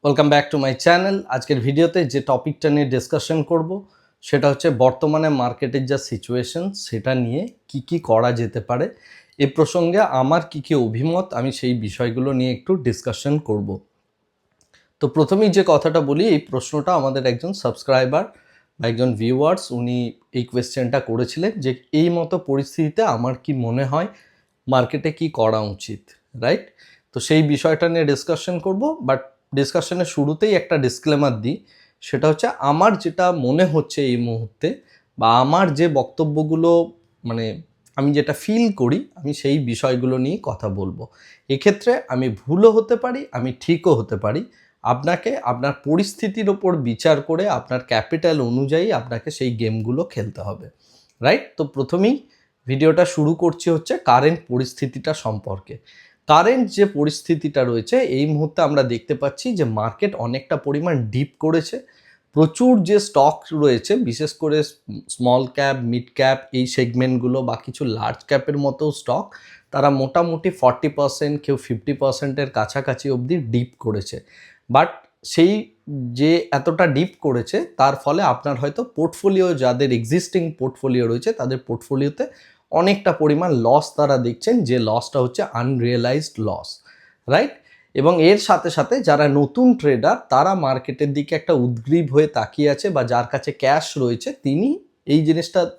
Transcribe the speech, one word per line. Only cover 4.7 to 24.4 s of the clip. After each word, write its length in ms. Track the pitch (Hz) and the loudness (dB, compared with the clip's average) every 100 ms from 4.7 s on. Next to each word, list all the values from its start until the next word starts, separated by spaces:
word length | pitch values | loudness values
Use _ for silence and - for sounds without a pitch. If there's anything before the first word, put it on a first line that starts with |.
বর্তমানে 580 | 127 131 131 156 156 156 | 2 2 2 0 2 0
মার্কেটের 580 | 143 123 123 139 139 131 | 0 -2 -4 -4 -4 -2
যা 120 | 135 | -4
সিচুয়েশন, 760 | - 113 - 123 123 165 185 | -4 -10 -4 -4 -4 -6 -6
সেটা 420 | 196 - 110 131 | -8 -8 -6 -2
নিয়ে 340 | 131 120 131 233 _ _ | -2 -2 -4 -6 _ _
কি 120 | 139 | -12
কি 180 | - 170 | -6 -6
করা 340 | 156 113 120 | 2 2 2
যেতে 280 | 120 117 120 | 0 -4 -6
পারে, 280 | - 120 180 - - - _ - | -4 -4 -4 -8 -20 -20 _ -2
এ 80 | 143 | -2
প্রসঙ্গে 540 | 135 151 180 170 185 | 2 0 2 2 2
আমার 400 | 208 131 131 165 160 | 2 2 2 0 -2
কি 100 | 151 | -12
কি 140 | - | -2
অভিমত, 600 | 151 117 113 151 170 185 | 0 0 -2 -2 -2 -2
আমি 180 | - 131 | -4 -4
সেই 220 | 127 127 | -4 -2
বিষয়গুলো 580 | 123 104 - 123 117 131 | -2 -4 -4 -4 -2 -2
নিয়ে 200 | 131 127 | 0 -2
একটু 240 | 127 - 190 | -4 -2 0
ডিসকাশন 600 | 123 110 - - 143 151 | 0 -4 -6 -6 -2 -2
করব। 420 | 151 104 101 95 _ _ _ _ _ _ _ _ _ _ _ _ | -2 -4 -4 -8 _ _ _ _ _ _ _ _ _ _ _ _
তো 80 | 143 | -2
প্রথমেই 400 | - 156 196 214 | 2 2 4 4
যে 160 | 185 180 | 4 4
কথাটা 340 | 151 165 160 | 4 4 0
বলি, 260 | 143 143 220 | 0 2 2
এই 120 | 156 | 2
প্রশ্নটা 560 | - 131 - 151 147 | 0 -6 -4 -4 0
আমাদের 320 | 175 135 135 127 | 0 0 0 -2
একজন 260 | 120 170 | -2 -6
সাবস্ক্রাইবার 720 | 196 123 110 - 131 127 147 220 _ _ _ _ _ | -4 -4 -4 0 2 2 0 -2 _ _ _ _ _
বা 80 | 113 | -4
একজন 260 | 117 127 | 0 0
ভিউয়ার্স, 580 | 107 113 127 151 185 - | 0 0 2 2 0 -4
উনি 400 | 123 120 123 120 - _ | -6 -4 -4 -4 -8 _
এই 120 | 131 | -8
কোয়েশ্চেনটা 560 | 120 123 123 - 123 135 | -4 -4 -4 -4 -2 -2
করেছিলেন 600 | 127 113 123 - 190 220 | -2 -4 -2 -2 -4 -2
যে 140 | 131 127 _ | -4 -6 _
এই 180 | 151 170 | 0 2
মতো 280 | 170 160 180 | 0 -2 -4
পরিস্থিতিতে 640 | 180 135 139 - 151 151 | -2 -4 -2 -4 -2 0
আমার 320 | 220 117 120 | 0 0 -2
কি 180 | 127 - | -4 -6
মনে 320 | 135 117 120 | -4 -2 -2
হয় 220 | 135 147 190 - _ _ | -2 -2 -4 -10 _ _